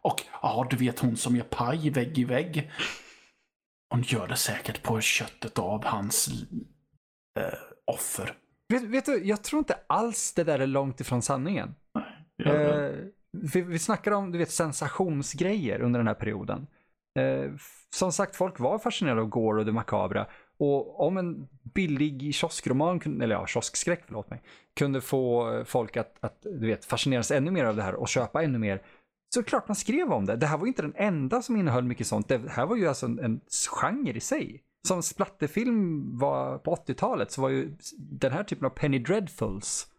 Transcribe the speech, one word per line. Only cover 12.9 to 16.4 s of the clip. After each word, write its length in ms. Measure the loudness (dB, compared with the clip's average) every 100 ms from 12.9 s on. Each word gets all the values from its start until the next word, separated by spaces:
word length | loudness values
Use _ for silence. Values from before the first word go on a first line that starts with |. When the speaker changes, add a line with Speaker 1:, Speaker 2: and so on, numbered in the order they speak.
| -4 -10 _ _ -8 0
Speaker 2:
vi, 80 | 0
vi 180 | 0 -2
snackar 320 | 0 0 2
om, 200 | 0 0
du 60 | -2
vet, 140 | -2
sensationsgrejer 1300 | 0 0 0 -4 0 0 0 -2 -2 0 2 0 2
under 180 | 2 4
den 80 | 2
här 60 | 2
perioden. 520 | -2 -4